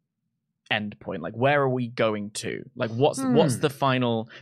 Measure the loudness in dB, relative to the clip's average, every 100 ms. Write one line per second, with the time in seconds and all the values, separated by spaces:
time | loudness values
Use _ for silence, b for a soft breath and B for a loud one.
0 | _ _ _ _ _ _ _ -4 -4 -8
1 | -10 -8 -8 0 2 4 2 0 -2 0
2 | 0 0 -6 -8 -8 -8 -10 -6 -6 2
3 | 2 2 2 4 4 2 -2 0 0 2
4 | 2 -2 -4 B